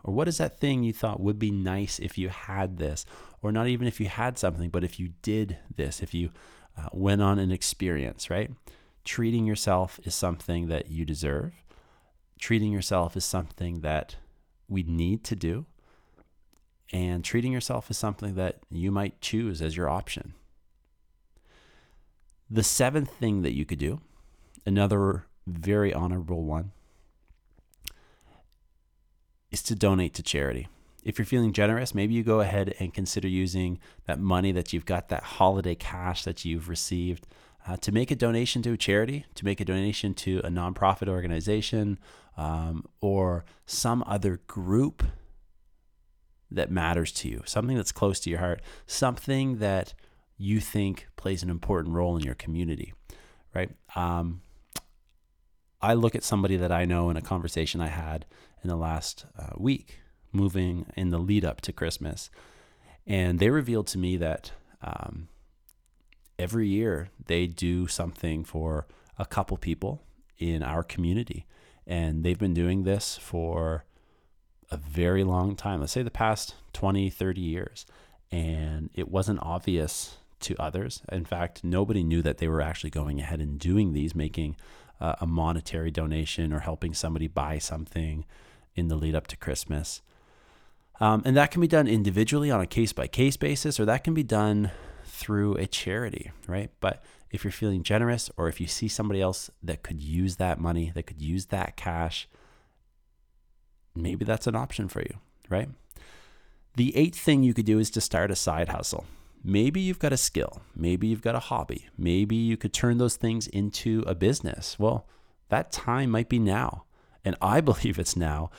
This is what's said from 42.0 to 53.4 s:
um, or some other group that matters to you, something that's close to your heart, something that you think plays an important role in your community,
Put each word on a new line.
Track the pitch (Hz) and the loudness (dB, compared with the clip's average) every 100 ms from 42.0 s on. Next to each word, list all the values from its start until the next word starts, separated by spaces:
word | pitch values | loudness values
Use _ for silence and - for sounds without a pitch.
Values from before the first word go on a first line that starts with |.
| - - - - | -8 -20 -18 -6
um, | 78 80 82 82 - _ | -2 -2 -2 -4 -8 _
or | 101 98 92 85 - - - | 0 2 2 0 -6 -18 -8
some | - 120 120 - | -2 0 0 0
other | 101 95 87 - | 0 0 -2 -6
group | 101 90 110 143 - - - - - - _ _ _ _ _ _ _ _ _ _ | -6 2 4 4 2 -2 -2 -14 -20 -20 _ _ _ _ _ _ _ _ _ _
that | - 71 | -4 0
matters | 92 80 85 80 | 2 2 2 0
to | - - | -4 -6
you, | 57 - | -6 -4
something | 107 120 127 | -2 0 -2
that's | 95 | -2
close | - 101 92 | 0 0 0
to | 85 | -2
your | 85 | -2
heart, | 90 85 - - - | -2 -2 -8 -18 -8
something | - 131 123 - 135 135 117 | 0 0 0 -2 0 0 0
that | 104 95 - - - _ _ - | 0 0 -2 -10 -20 _ _ -8
you | 98 107 | 0 0
think | - 104 98 87 - - | 0 0 0 -2 -10 -8
plays | 98 90 | -4 -2
an | 87 | -2
important | 85 - 92 80 | -2 0 0 0
role | 85 87 85 | 2 2 0
in | |
your | 71 | -2
community, | 64 - 80 85 76 - - - - - - | -6 -4 -2 -2 -2 -6 -14 -20 -20 -20 -20